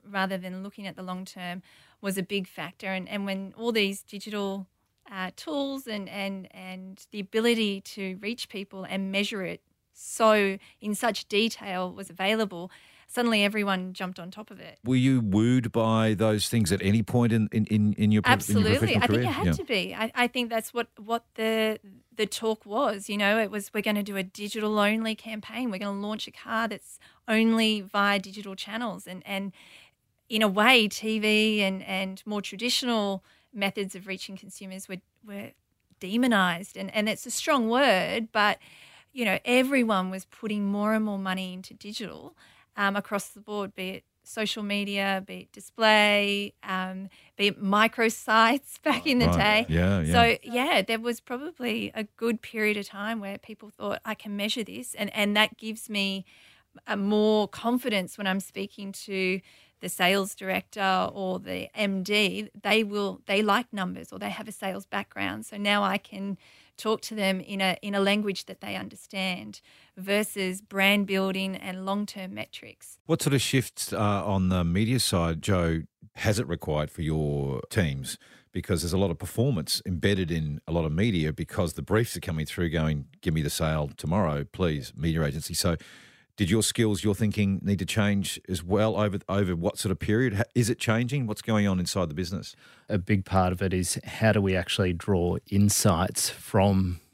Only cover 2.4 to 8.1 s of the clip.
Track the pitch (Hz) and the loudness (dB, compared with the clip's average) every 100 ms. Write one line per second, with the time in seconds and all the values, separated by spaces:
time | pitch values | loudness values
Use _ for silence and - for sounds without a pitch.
2.4 | 185 - 156 - 190 190 180 202 196 196 | -6 -10 -12 -10 -8 -6 -6 -6 -4 -6
3.4 | 190 - 233 220 196 196 - 202 214 208 | -8 -6 -2 2 2 0 -10 -14 -10 -6
4.4 | 196 196 190 _ _ _ - 190 185 - | -4 -4 -8 _ _ _ -16 -8 -8 -8
5.4 | - 285 277 269 247 214 190 202 196 190 | -6 -4 -4 -6 -8 -8 -8 -6 -6 -6
6.4 | 185 - 185 185 190 190 - 208 196 220 | -10 -16 -14 -14 -14 -18 -14 -10 -4 0
7.4 | 233 226 214 196 - - 190 | 2 2 2 -2 -8 -10 -8